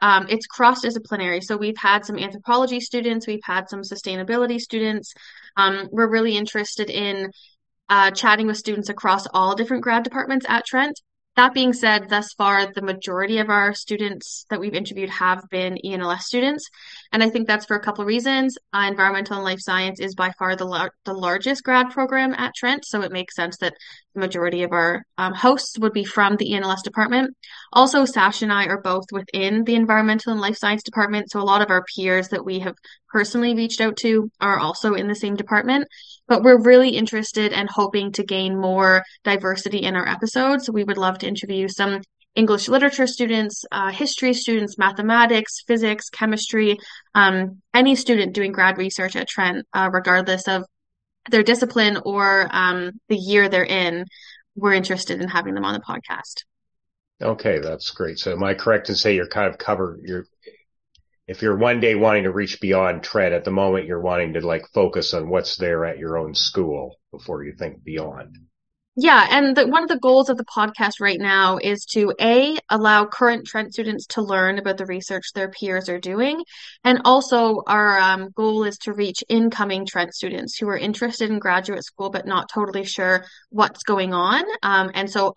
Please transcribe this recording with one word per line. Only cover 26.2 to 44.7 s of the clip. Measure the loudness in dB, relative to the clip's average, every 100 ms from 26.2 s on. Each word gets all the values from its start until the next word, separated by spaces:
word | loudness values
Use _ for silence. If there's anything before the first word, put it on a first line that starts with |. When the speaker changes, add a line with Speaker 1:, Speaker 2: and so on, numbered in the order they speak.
| 2 2
Speaker 1:
the | 0
E | -2
N |
L | -2
S | -4
department. | -4 -2 2 2 0 -4 -20 -20 2
Also, | 6 6 6 4
Sash | 4 2 2
and | 0
I | 0 0
are | -2
both | -2 -2 -4
within | -8 -6 -2 0 2 2
the | 2
environmental | 4 4 4 0 -2
and | -2
life | -2 -2
science | -2 -2
department. | -4 -2 0 -2 -4
So | -2
a |
lot | 2 4
of | 4
our | 2 0 -4
peers | 0 0 0
that | -6 -6
we | -6
have | -6 -10 -16 -20 _
personally | -2 0 0 0
reached | 0 -2 0
out | -2 0
to | 2 2 0 -2
are | -2 0
also | -2 -2 -2
in | -2 -4
the | -4
same | -4 -4
department. | 0 0 2 0 -2 -10 -20 -8 0
But | 6
we're | 8 8
really | 10 8 8
interested | 2 -2 -4 -4 -2 0
and | -2 -2
hoping | -2 0 0 -2
to | -4
gain | -4 -2 -2 -2
more | 0 2 4 4 2 -6
diversity | -2 0 -2 -4 -4 -4
in | -2 -2
our | -2
episodes. | -4 -2 0 0 0 -2
We | -2
would | -2 0
love | -2 -2
to | -6
interview | -8 -6 -4 -4
some | -2 -2 -4 -8 _ _
English | 0 2 2 2
literature | 2 2 2 -2
students, | 0 -2 -2 -4 -8 -8
uh, | -6 -4
history | -4 -4 -2 0
students, | 0 0 -2 -2